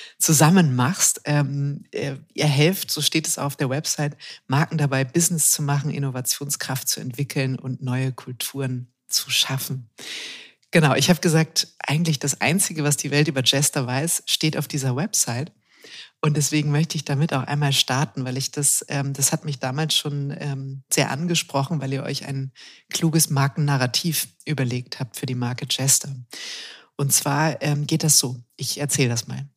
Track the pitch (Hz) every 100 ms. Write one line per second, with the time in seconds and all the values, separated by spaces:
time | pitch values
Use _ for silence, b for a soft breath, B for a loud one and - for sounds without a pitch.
0 | B - - 151 156 190 156 123 127 196
1 | - - 147 147 135 143 143 143 - -
2 | 139 135 - - 151 139 160 196 - 156
3 | 147 160 156 - 143 - 131 139 - -
4 | 147 B B B - 139 165 156 143 135
5 | 127 170 165 165 - - 143 143 143 139
6 | 139 127 123 - 139 - - 131 - -
7 | 127 143 139 143 131 127 131 127 127 127
8 | 131 123 - 120 - 139 131 123 123 _
9 | - - - - - 135 - 135 117 B
10 | B B B B B B _ 170 147 143
11 | 160 170 180 160 156 - - - - 151
12 | 165 143 139 - 120 190 - 156 147 139
13 | 143 147 156 131 120 139 151 147 123 127
14 | 165 - - - 156 139 139 147 135 131
15 | 208 - - 120 160 - B B B B
16 | B _ 156 147 139 151 147 147 165 156
17 | - 139 160 135 131 147 139 131 - 131
18 | 156 139 127 131 131 147 139 - - 143
19 | 139 139 135 160 151 131 127 143 160 -
20 | 147 143 139 151 143 135 135 135 - 156
21 | - 135 175 170 - 139 139 156 135 135
22 | - 143 143 135 131 B B B - -
23 | 165 160 - 139 139 - 147 135 127 -
24 | 170 143 - - 151 143 127 123 123 -
25 | 131 - 127 123 120 123 131 - 135 -
26 | 143 131 120 B B B B B B -
27 | 139 - 143 143 160 - 151 143 147 156
28 | 156 - 131 123 - - 131 - 143 -
29 | 120 117 - 131 143